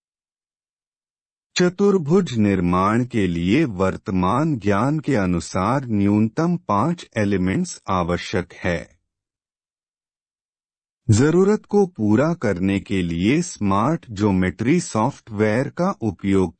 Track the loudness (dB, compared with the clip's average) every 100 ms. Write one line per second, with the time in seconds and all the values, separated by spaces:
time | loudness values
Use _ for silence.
0 | _ _ _ _ _ _ _ _ _ _
1 | _ _ _ _ _ -2 0 2 2 2
2 | 2 2 2 0 2 2 2 2 2 0
3 | 0 -2 -2 0 0 2 0 0 -2 -2
4 | -4 -2 0 0 -2 -2 0 0 0 -2
5 | -2 0 0 -2 -4 -2 -2 -2 -2 0
6 | 2 2 0 0 -2 -2 -2 0 0 -4
7 | -6 -4 0 0 0 -2 -4 -8 -4 -2
8 | 0 -2 -2 -6 -6 -6 -4 -4 -8 _
9 | _ _ _ _ _ _ _ _ _ _
10 | _ _ _ _ _ _ _ _ _ _
11 | 0 2 4 4 2 0 0 0 0 0
12 | 0 2 2 0 -2 0 0 -2 -2 -4
13 | -2 0 0 0 -2 -4 -2 0 0 -2
14 | -6 -2 0 2 0 -2 0 0 0 -2
15 | -2 -4 -8 -2 0 0 -4 -4 -4 -4
16 | -6 -4 0 0 0